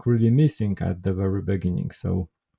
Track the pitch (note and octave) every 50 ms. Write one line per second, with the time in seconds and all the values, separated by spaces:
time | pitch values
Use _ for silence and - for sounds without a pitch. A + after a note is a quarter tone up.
0 | - A#2+ A#2+ A2+ A2+ A2+ A#2+ C#3 D#3 C#3+ - - G#2+ G2+ G2 - F2+ F2+ F#2 F2+
1 | F2+ G2 F#2+ F#2 G2 F#2+ F#2+ G2+ F#2 F#2+ G2 F#2 F#2 F2+ F2+ F#2+ F#2 - - -
2 | - F#2 F#2 F#2 F2+ - _ _ _ _ _